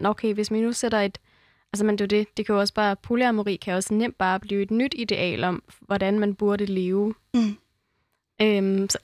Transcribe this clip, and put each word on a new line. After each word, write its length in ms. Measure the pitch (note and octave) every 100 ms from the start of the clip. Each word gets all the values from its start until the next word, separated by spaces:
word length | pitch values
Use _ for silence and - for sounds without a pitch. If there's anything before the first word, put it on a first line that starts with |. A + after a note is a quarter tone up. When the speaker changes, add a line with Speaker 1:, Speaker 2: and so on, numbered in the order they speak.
Speaker 1:
"Nå, 60 | G3+
okay, 260 | G#3+ A3
hvis 160 | G#3 G#3
man 100 | A3
nu 120 | A3+
sætter 280 | A#3+ A#3+ A3
et," 180 | G3+ - _ _ _ _ _
altså, 120 | G3+
men 140 | G#3+ G#3
det 140 | G3+
er 40 | G#3
jo 40 |
det, 160 | G#3 -
det 100 | G#3+
kan 60 |
jo 60 | G3+
også 140 | G3+
bare, 220 | - G#3 G3
polyamori 600 | - A#3+ B3 G#3+ G#3 F3+
kan 180 | -
også 200 | F#3 -
nemt 240 | G#3+ A#3+ -
bare 220 | F#3 F#3+
blive 220 | G#3 G3+
et 80 | G3
nyt 240 | A3 C4+ -
ideal 480 | A3+ A#3 F3+ -
om, 180 | F3+ F3+ - -
hvordan 380 | - G3 G3 G#3
man 160 | G#3
burde 320 | G3 G#3 G3+ G3+
leve. 480 | F#3+ F3+ F#3+ G#3 - _
Speaker 2:
Mm. 220 | A#3+ A3 G#3 _ _ _ _ _ _ _ -
Speaker 1:
Øhm, 460 | G#3+ G3+ G3 G3 G3
så, 100 | -